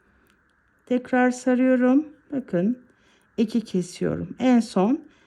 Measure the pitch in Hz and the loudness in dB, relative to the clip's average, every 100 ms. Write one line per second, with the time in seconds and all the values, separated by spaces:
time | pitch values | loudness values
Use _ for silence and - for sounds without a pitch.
0 | _ _ _ _ _ _ _ _ - 247 | _ _ _ _ _ _ _ _ -6 -4
1 | 254 254 254 247 254 247 262 254 254 277 | 0 2 2 0 -2 2 2 2 4 2
2 | 311 - - 269 - 175 202 247 _ _ | 0 -14 -10 -10 -4 -2 -2 -4 _ _
3 | _ _ _ - 220 233 220 185 175 - | _ _ _ -4 -2 -2 -4 -6 -6 -6
4 | - - 170 - 254 240 220 190 208 311 | -4 -4 -8 -2 2 2 2 0 0 0
5 | - _ | -6 _